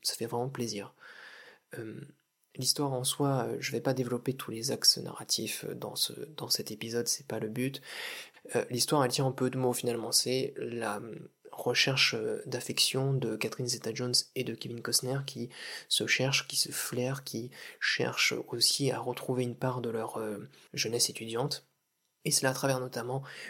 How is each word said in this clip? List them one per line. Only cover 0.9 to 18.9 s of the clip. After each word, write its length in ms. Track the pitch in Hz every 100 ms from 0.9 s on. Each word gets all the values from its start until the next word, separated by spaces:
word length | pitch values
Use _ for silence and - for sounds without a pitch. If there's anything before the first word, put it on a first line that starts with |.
| - - - - - - - _ 120
Euh, 220 | 110 110 - _ _ _ _ -
l'histoire 360 | 127 - 143
en 140 | 127 131
soi, 400 | - 139 131 117
euh, 100 | 120
je 100 | 131
vais 80 | 120
pas 140 | 139
développer 400 | 131 120 120 -
tous 180 | 131 -
les 200 | 113 120
axes 260 | 120 - -
narratifs, 640 | - - - - 110 - -
euh, 60 | -
dans 200 | 113 113
ce, 160 | - 117 135 151
dans 140 | 120
cet 220 | - -
épisode, 360 | 107 117 117 120
c'est 180 | - -
pas 140 | 110
le 80 | 107
but. 340 | 117 131 135 - - - - - - - 120
Euh, 100 | -
l'histoire, 340 | 120 - 151
elle 80 | 123
tient 140 | 135 135
en 60 |
peu 180 | 127 127
de 80 | 123
mots 160 | 127
finalement, 380 | 120 120 117 110
c'est 420 | - 123 131 120 -
la, 400 | 120 117 110 104
euh, 180 | 117 - - - -
recherche, 640 | - - - 139 135 - 117
euh, 260 | 110 107 -
d'affection 680 | 123 - - - 135 135
de 240 | 135 117 110
Catherine 300 | 113 - 123
Zeta-Jones 460 | 120 113 110 123 123 - 131
et 80 |
de 120 | 117 113
Kevin 260 | 131 117
Costner 380 | 110 117 127 139 139
qui 240 | 113 123 - - - -
se 180 | - 107
cherchent, 440 | - 131 135 -
qui 80 | -
se 140 | -
flairent, 520 | - - 123 127 135
qui 260 | - 113 123 - - -
cherchent 540 | - - 123 - - 123 -
aussi 420 | 120 - - 135